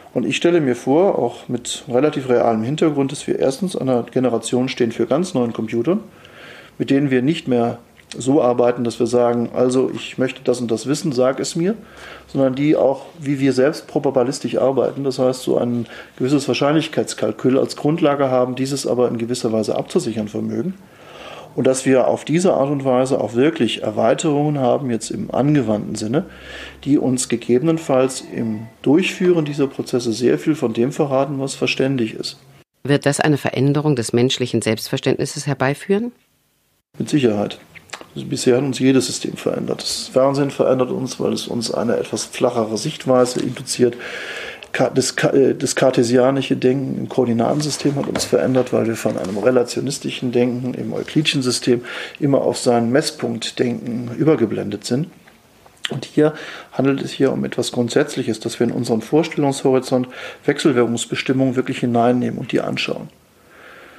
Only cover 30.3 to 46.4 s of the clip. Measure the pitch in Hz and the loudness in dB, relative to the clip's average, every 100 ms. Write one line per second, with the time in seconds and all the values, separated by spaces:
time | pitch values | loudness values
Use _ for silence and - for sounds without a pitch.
30.3 | 151 165 147 120 113 127 - 143 135 143 | 2 0 0 0 0 0 0 0 0 0
31.3 | 135 135 - 131 - 135 135 110 - - | -2 -6 -2 -2 0 0 0 -2 -6 -10
32.3 | - _ - _ _ 127 143 139 139 151 | -12 _ -20 _ _ 0 2 2 2 2
33.3 | 139 - - 139 143 151 123 110 117 127 | 2 0 0 2 2 2 0 0 2 2
34.3 | - 123 117 110 110 - 131 131 - 139 | 0 -2 -2 0 -2 -4 -2 0 0 -2
35.3 | 151 143 135 135 143 - 196 240 - _ | -4 -4 -2 -2 -2 -2 -2 -2 -10 _
36.3 | _ _ _ _ _ _ - 117 151 120 | _ _ _ _ _ _ -8 -2 2 2
37.3 | 104 104 - - - _ - - 143 - | 2 -2 -8 -18 -20 _ -20 -16 -12 -8
38.3 | 135 127 123 143 120 131 131 - - - | 0 2 4 2 2 4 4 2 -4 -6
39.3 | - - - - - - - - 127 139 | -4 -4 -2 -4 -4 -6 -6 -2 2 2
40.3 | 139 139 - 123 131 127 127 127 - 120 | 2 -2 0 2 2 0 -4 -6 -4 -2
41.3 | 110 - 123 113 - 113 120 - 107 - | -2 -4 -6 -4 -2 0 -2 -2 -6 -6
42.3 | - 123 117 110 104 156 - 139 127 123 | -2 0 0 -2 -2 -4 -4 2 4 2
43.3 | - 131 131 - - 120 - - - - | 0 -4 -6 -6 0 0 0 -10 -10 -10
44.3 | - - - - - 127 135 - - 151 | -12 -12 -14 -6 -2 0 0 -2 0 2
45.3 | 139 127 123 131 - 135 131 120 123 127 | 4 4 2 -2 2 2 4 4 4 4
46.3 | 135 | 2